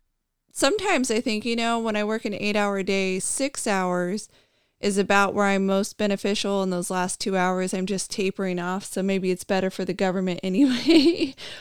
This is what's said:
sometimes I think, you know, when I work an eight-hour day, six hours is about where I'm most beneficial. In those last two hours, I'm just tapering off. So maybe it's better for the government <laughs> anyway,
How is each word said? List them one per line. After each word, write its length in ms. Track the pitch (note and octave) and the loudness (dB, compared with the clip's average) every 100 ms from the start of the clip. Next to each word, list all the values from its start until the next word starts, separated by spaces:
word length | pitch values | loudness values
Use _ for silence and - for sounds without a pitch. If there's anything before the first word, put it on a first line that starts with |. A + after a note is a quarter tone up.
| _ _ _ _ _ | _ _ _ _ _
sometimes 600 | - C4+ G4+ G4 D#4+ B3 | 0 2 2 2 0 2
I 100 | A3 | 0
think, 240 | B3 G#3+ A#3 | 0 -2 -2
you 100 | A#3 | -2
know, 220 | A#3 A#3 | 0 0
when 180 | A3+ G#3 | 0 -2
I 80 | |
work 220 | G#3 A3 A3+ | -2 -2 -4
an 80 | |
eight-hour 480 | G3 G#3 G#3 G3+ G3 | -4 -2 0 0 0
day, 380 | F#3+ G3 F#3+ F#3 | 0 0 0 -2
six 480 | - - C#4 - A3+ | -4 -2 -4 -2 -2
hours 600 | G3 F#3 F3+ F3 G#3+ - _ _ _ _ _ | 0 0 0 -2 -4 -8 _ _ _ _ _
is 180 | G3+ G3 | -2 0
about 360 | G3 G3+ G3 | 4 4 4
where 120 | G3+ G3+ | 2 2
I'm 200 | G3 G3 | 2 2
most 320 | G3 G3+ - | 2 0 -2
beneficial. 640 | G#3 G3 G#3 G#3 G3+ G3+ | -2 0 -2 -2 0 0
In 100 | F#3+ | 0
those 180 | F3+ F3 | -2 -2
last 320 | F#3 F3+ - | -2 -2 -4
two 160 | G#3 F#3+ | -2 0
hours, 360 | F3+ F#3 F#3 | 2 0 -2
I'm 120 | F#3+ F#3 | -2 -2
just 260 | F#3+ - | -4 -4
tapering 480 | - F#3+ - F#3+ F3+ | -4 -2 -2 -2 -2
off. 240 | F3 F#3 | -4 -4
So 180 | - G3 | -4 -2
maybe 300 | F#3+ F#3+ F#3 | 0 0 0
it's 140 | F3+ - | -2 0
better 240 | F#3+ F#3 | 0 0
for 160 | - F#3 | -2 -4
the 80 | |
government 460 | F3+ F#3+ F#3 F#3 F3 | -2 0 0 -2 -2
<laughs> 20 | |
anyway, 920 | F#3+ F#3 C#4 A#3+ B3 D#4+ C#4+ E4+ C4+ - - - | 0 4 4 4 4 6 6 4 -2 -6 -14 -8